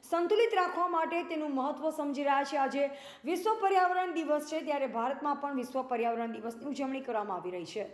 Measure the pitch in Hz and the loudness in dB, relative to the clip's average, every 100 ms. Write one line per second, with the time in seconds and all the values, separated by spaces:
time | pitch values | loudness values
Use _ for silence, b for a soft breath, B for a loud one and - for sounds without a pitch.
0 | - 339 349 415 453 392 359 349 359 339 | -2 0 4 4 6 4 2 2 0 2
1 | 330 339 349 320 302 269 269 277 311 311 | 2 0 0 -2 0 0 0 0 -2 -2
2 | 285 277 277 277 277 294 269 277 277 277 | -4 0 2 2 2 0 0 2 -2 -2
3 | B B 262 339 403 440 392 381 359 359 | B B -4 0 2 2 4 6 4 2
4 | 359 320 294 302 294 320 285 285 269 226 | 0 -2 0 0 0 -4 -2 -2 0 0
5 | 240 277 294 277 285 277 247 262 262 240 | -2 -2 -2 -2 -2 -2 -2 -4 -2 0
6 | 233 233 226 220 220 233 285 262 269 269 | 0 0 -2 -4 -8 -8 -6 -4 -2 -2
7 | 262 220 208 180 180 180 160 214 196 | -2 -2 -2 -4 -4 -6 -6 -6 -8